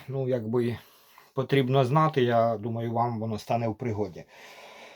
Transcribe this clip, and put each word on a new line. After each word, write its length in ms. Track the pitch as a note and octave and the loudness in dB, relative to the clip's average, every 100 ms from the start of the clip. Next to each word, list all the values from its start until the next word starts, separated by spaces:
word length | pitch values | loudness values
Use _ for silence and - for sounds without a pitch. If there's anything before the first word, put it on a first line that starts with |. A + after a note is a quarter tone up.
| - | -6
ну, 200 | C3+ B2+ | -4 -2
якби 480 | B2 A2 B2 A#2 G#2+ - _ _ - - | -2 0 0 0 -4 -12 _ _ -20 -10
потрібно 500 | - B2 C#3 B2+ C#3 | -4 0 2 4 4
знати, 380 | B2+ D3+ D#3 D#3 | 4 4 2 2
я 340 | A#2+ A#2 A#2 A2 | 2 4 2 0
думаю, 360 | A2+ A2+ A#2 | -4 -4 -4
вам 280 | A#2 A#2+ A2+ | -2 -2 -2
воно 180 | A2 G#2 | -6 -6
стане 300 | - A#2 A#2 | -4 -2 -2
в 60 | |
пригоді. 500 | G#2+ A#2+ G#2 G2 D#2+ - - - - - - - | -4 -4 -4 -4 -8 -20 -20 -20 -20 -20 -20 -20